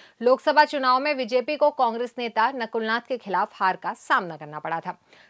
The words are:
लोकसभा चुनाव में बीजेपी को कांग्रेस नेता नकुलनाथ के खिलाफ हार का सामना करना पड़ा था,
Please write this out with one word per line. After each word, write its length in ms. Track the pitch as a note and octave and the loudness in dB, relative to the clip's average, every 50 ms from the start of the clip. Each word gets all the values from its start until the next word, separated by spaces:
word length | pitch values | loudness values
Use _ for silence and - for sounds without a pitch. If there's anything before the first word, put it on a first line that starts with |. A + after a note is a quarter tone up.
| - - _ - | -20 -20 _ 0
लोकसभा 440 | A3+ B3 C4 C4 - D#4 C#4 D4 D4+ | 2 2 2 4 2 2 6 6 6
चुनाव 340 | D4 D4+ C#4 C4 B3+ B3+ C4 | 4 4 -2 0 2 2 2
में 160 | C#4 D4+ D4 | 2 0 -2
बीजेपी 400 | C4 B3+ G3+ B3 B3 A#3 C#4+ D4+ | -2 -4 -2 -2 -2 0 0 0
को 140 | C4+ D4 D4 D4 | 2 2 2 2
कांग्रेस 420 | - B3+ A#3 A3 A#3 B3 A#3 - B3+ | 2 0 0 0 -2 -6 -6 -6 -8
नेता 320 | A#3+ A3+ A3 A3+ A3 B3+ C4+ | -8 -4 0 0 0 0 0
नकुलनाथ 560 | B3+ A3+ A3+ - A3+ A3 A3 A3+ A#3+ A#3+ - | -2 -6 -4 -4 -4 -2 0 -2 -2 -2 -4
के 80 | C4 | -8
खिलाफ 380 | A3 - G3 F3+ F3+ G#3 - - | -8 -6 -2 0 0 0 -2 -2
हार 220 | - G3+ F#3+ F#3 | -2 0 0 0
का 160 | F3+ - F3+ A3+ | 0 -4 -8 -8
सामना 420 | - - - C#4+ B3 G3 E3+ D#3+ | -6 -2 0 0 0 0 -2 -8
करना 220 | D3 D3+ D3+ D3+ D3+ | -12 -12 -12 -12 -10
पड़ा 200 | - D#3+ E3 E3 | -8 -6 -6 -6
था, 160 | - F3+ E3+ - _ _ - - - | -6 -8 -12 -12 _ _ -20 -20 -20